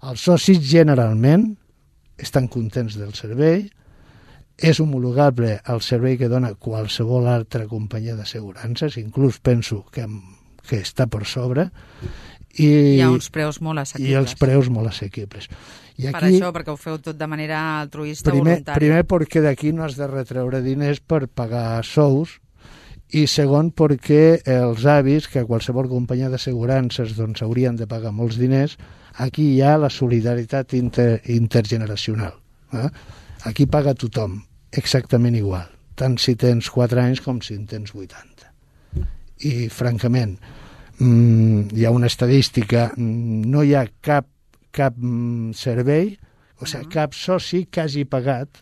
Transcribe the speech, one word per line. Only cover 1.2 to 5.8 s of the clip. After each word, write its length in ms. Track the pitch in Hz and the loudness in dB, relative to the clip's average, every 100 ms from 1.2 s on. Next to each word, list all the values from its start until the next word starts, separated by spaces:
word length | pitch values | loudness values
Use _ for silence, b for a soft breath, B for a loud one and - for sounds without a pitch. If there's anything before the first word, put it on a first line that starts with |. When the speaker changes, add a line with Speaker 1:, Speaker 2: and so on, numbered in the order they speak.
| 127 165 220 208 _ _ _ _ _ _ | 4 4 2 -4 _ _ _ _ _ _
Speaker 1:
estan 280 | - 143 123 | -4 -2 -2
contents 520 | 127 110 127 117 107 | -4 -6 -4 -6 -8
del 160 | 101 104 | -12 -12
servei, 480 | 107 117 156 175 208 _ b b b b b b b _ | -10 0 2 2 -2 _ b b b b b b b _
és 220 | 160 151 | 2 2
homologable 760 | 160 135 123 123 143 120 113 104 | 0 -2 -2 2 2 2 -2 -2
al 180 | - 120 | -4 -6